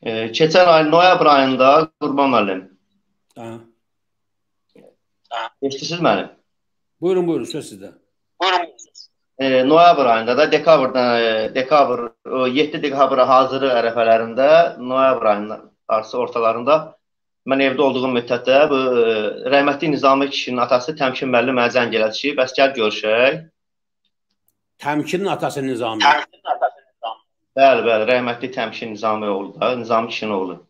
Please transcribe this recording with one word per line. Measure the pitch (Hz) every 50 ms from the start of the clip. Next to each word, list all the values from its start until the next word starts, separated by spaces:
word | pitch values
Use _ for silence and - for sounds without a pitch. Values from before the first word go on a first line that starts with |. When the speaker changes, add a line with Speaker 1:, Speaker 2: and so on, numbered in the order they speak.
| -
Speaker 1:
e, | 120 113 113 113 113 -
keçən | - 160 156 160 185 180 175
ay | 165 160 156 151
noyabr | 156 170 175 185 180 170 165
ayında, | 156 147 139 135 131 131 123 127 131 139 143 123 - _ _
Qurban | 147 147 135 139 143 139
müəllim. | 127 113 104 98 95 92 90 - _ _ _ _ _ _ _ _ _ _ _ _ _
Speaker 2:
Hə. | - 117 113 113 117 113 113 _ _ _ _ _ _ _ _ _ _ _ _ _ _ _ _ _ _ _ _ _ - _ _ _ _ _ _ _ _ _ _ 120 113 113 113 _ _ -
Speaker 1:
Eşidirsiniz | 139 135 139 151 156 165 175
məni? | 170 131 107 95 85 - - _ _ _ _ _ _ _ _ _ _ _ _ _ 151
Speaker 2:
Buyurun, | 175 190 185 180
buyurun, | 170 165 139 120
söz | - - 156 131 - 110
sizdə. | 98 92 95 - _ _ _ _ _ _ _ _ _ - 190 190 - 349 330 - _ - _ _ - - _ _ _ _ _ _ _
Speaker 1:
E, | 135 135 131 131 127 131
noyabr | 151 160 170 175 170 147 135
ayında | 120 113 113 113 113 123
da, | 123 156 165 160
dekabrda, | 147 151 170 160 147 131 127 120 127 123 123 120 117
e, | 117 113 110 110 107 110 -
dekabr, | 131 131 - 151 147 139 123 123 120 120 117 _ _ _ -
o | - 131 127
yeddi | 127 123 135 151 151 156 160 147
dekabr | 147 135 139 - 135 131 127
hazırı | 127 123 135 127 131 - 127 135 127 135 123 120
ərəfələrində, | 117 113 113 120 117 113 113 113 113 113 117 113 131 143 156 165 170 - - -
noyabr | 123 127 127 131 135 131 131 120 110
ayında, | 110 104 101 104 107 110 107 - _ _ _ _ _
arası | 113 110 107 - - 123
ortalarında | 123 - - 120 117 110 110 117 120 127 151 156 156 156 - _ _ _ _ _ _ _ _ _ _
mən | 123 135 135
evdə | 139 135 127 123 147
olduğum | 135 123 127 123 131
müddətdə | 127 120 117 - 123 120 - - 131 139 147 151
bu, | 143 131 131 131 123 120
e, | 117 113 113 107 104 - - - - 127 135
rəhmətli | 139 139 143 139 139 - 160
Nizami | 147 131 127 135 135 135 139 139
kişinin | - - - - 127 123 120
atası | 123 135 123 - - 156
Təmkin | - 143 131 127 - - 135
müəllim | 123 120 120 127 135 123
mənə | 120 120 117
zəng | 127 120 117 110
elədi | 110 110 107 107 -
ki, | - 139 147 139
bəs | 131 127 -
gəl | - 139 135 -
görüşək. | 123 110 107 104 - - 110 107 117 123 135 151 165 160 _ _ _ _ _ _ _ _ _ _ _ _ _ _ _ _ _ _ _ _ _ _ _ _ _ _ _
Speaker 2:
Təmkinin | - 143 151 151 143 151 175 180 196
atası | 190 156 - - 143 - 151 135
Nizami. | 135 131 113 123 117 113 110 107 139 147 147 - _ _ _ _ 175 147 - - 135 - - _ _ _ _ - 113 110 _ _ _ _ _ _ _ _
Speaker 1:
Bəli, | 131 135 135 131 117 113
bəli, | 117 113 107 107 110
rəhmətli | 127 123 123 120 117 120 - 127 -
Təmkin | - 117 110 107 - - 117 107
Nizami | 101 104 110 107 107 107 104
oğlu | 101 95 101 95 - -
da, | 104 113 127
Nizami | 123 113 110 120 113 113 117
kişinin | 113 - - 110 104
oğlu. | 98 95 90 87 85 _ _